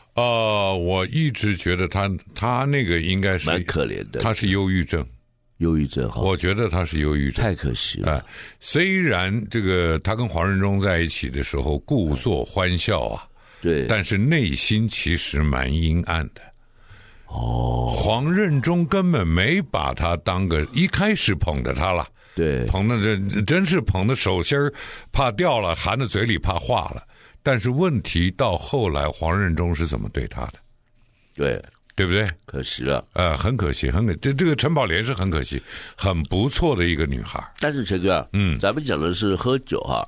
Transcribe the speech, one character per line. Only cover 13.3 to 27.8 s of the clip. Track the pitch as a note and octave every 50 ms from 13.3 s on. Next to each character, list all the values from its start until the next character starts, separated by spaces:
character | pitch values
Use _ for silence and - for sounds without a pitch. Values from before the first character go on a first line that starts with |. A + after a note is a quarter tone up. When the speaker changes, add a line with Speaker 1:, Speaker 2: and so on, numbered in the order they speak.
| - - - - - -
Speaker 2:
对。 | - E2+ E2 D2 C2 A#1
Speaker 1:
但 | A2+ G#2 F2+
是 | - A2 G2
内 | G#2 C#3 E3 D#3+ B2 E2 C2+
心 | - - - G#2+ G#2+ A2+ A2
其 | - - - - E2+ D#2+
实 | - - - C#2+
蛮 | D2+ D2+ C2+ B1+ C2 C2 C#2+
阴 | D#2+ E2 D#2 D#2+ F2 E2
暗 | - E2+ E2 C#2+ - -
的。 | - - - - - - - - - - - - - - - - - -
Speaker 2:
哦。 | - - B1+ A#1 A1+ A#1 A#1+ A#1+ A#1+ A#1 A#1+ A#1+ A#1+
Speaker 1:
黄 | A1 - - - A2 A#2+ C3+ D#3
任 | F3+ F#3+ G#3+ F#3 D3 C#3
中 | A#2+ D#3+ F3 F3 E3+
根 | C#3 - G3 F#3 F3+
本 | E3+ A#2+ F#2 E2
没 | D#2+ F2 F#2+ A#2 E3+ G3
把 | F3 - - F#2+ D2 C2+ B1+
他 | - - E2+ F2 E2
当 | - - F#2 F#2 G2 F2+
个， | E2 D#2 D2+ - -
一 | C3+ F3+
开 | F#3+ - - F#3+ G#3+ G#3+
始 | E3 - - G2
捧 | E2 - - D#2 C#2 A#1+
着 | A#1+ C2+
他 | C2 D#2+ F#2+
了。 | F2+ E2+ C#2+ - - - - - -
Speaker 2:
对。 | - E2 D#2 C#2 B1+ B1 A#1
Speaker 1:
捧 | D#2 F#2+ G2 A2
的 | B2 A2+
这， | G2 G#2+ G#2+ F#2+ G2 G2 G2 G2+
真 | G#2+ F2+ D3 F3+ G3
是 | D#3+ F3 F3
捧 | A#2 - - F#2 F#2+
的 | A2 C3
手 | - - G2+ F#2 F2+ E2
心 | - C#3+
儿 | C#3 C#3+ D3 - - - - - - - -
怕 | - - C#3 B2
掉 | G#2+ G#2+ F3+ E3+ C3+ A2+
了， | G2+ F2 E2+
含 | - - - G#2 B2
在 | C3+
嘴 | G#2 - G2 G#2+
里 | A#2 G#2+ -
怕 | - - F#2
化 | E2+ - - B2 G#2 D#2 - -
了。 | A1+ - - - - - - - -
但 | - C#3+ C3 A#2
是 | F2+ B2
问 | B2 C#3